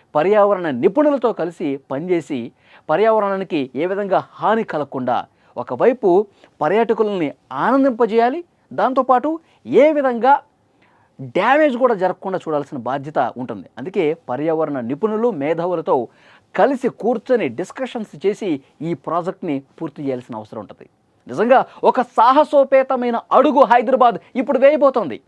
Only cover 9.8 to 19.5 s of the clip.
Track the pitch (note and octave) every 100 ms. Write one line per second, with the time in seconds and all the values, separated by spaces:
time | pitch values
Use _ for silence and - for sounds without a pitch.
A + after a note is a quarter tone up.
9.8 | D4 D4 C4 A#3+ A#3+ C#4+ - _ _ _
10.8 | _ _ _ - C3+ E3+ G#3+ C#4+ D4+ A#3+
11.8 | B3 G#3 F3+ F3+ G3 F#3 D#3+ D3 C#3+ D3
12.8 | A#2 C#3 C#3 D3+ A#2+ A#2 B2 G#2+ E2 -
13.8 | C#3+ G3 D3+ E3 - B2+ D#3 D#3+ D#3 C#3
14.8 | A2+ D3 G#3+ G#3+ A#3+ F3 C#3 E3 F3 E3+
15.8 | D#3 D3+ A2+ _ _ _ _ - G#3+ C#4
16.8 | A#3 - G#3+ B3 - B3 D3+ A#2 F#3 -
17.8 | B3+ A#3+ G#3 - G3 G#3 G#3 C#3+ _ -
18.8 | D#3+ D#3+ - E3 E3+ - F#3